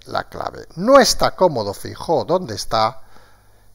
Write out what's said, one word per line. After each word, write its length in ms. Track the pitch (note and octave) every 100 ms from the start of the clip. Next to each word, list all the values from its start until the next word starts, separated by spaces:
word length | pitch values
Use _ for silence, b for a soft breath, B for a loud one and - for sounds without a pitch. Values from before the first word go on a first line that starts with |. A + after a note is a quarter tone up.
| -
la 180 | -
clave. 420 | - - - - - D#3
No 220 | G#3+ C#4
está 380 | A3+ - B2+ -
cómodo 380 | F#3 C3 G2+
Feijóo 500 | F#2+ G2+ G2 - D3+
donde 300 | G#2 F3+ D#3
está 480 | G2+ - A2+ A2 - b b b b b b b